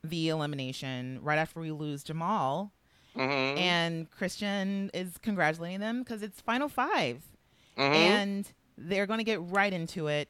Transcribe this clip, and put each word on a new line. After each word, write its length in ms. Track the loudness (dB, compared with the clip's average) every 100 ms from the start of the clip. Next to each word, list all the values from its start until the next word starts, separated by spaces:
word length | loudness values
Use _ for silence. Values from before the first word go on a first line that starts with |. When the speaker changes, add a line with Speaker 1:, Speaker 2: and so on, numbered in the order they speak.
Speaker 1:
the 260 | -4 0 2
elimination, 920 | 2 -2 -4 -6 -6 -6 -6 -6 -6
right 160 | 0 0
after 220 | 0 -4
we 100 | -8
lose 320 | -6 -6 -6
Jamal. 720 | -6 -4 0 0 0 0 -4 _ _ _ _ -2
Speaker 2:
Mm-hmm. 420 | 0 2 2 2
Speaker 1:
And 520 | 4 4 2 -2 -6
Christian 800 | -6 -6 -2 -2 0 0 -2 -2
is 220 | -4 -6 -6
congratulating 600 | -2 2 2 2 -6 -4
them 240 | -4 -4
'cause 180 | -6 -8
it's 180 | -8 -8
Final 280 | -2 0 0
Five. 540 | 0 0 2 0 -4 -12 -20 _ _ _ 0
Speaker 2:
Mm-hmm. 180 | 4
Speaker 1:
And 580 | 8 8 6 2 -4 -6 _ _ -14
they're 300 | -2 0 0
gonna 180 | 0
get 160 | 0 -2
right 300 | 0 2 2
into 360 | 0 -4 -2 0
it. 200 | 0 -2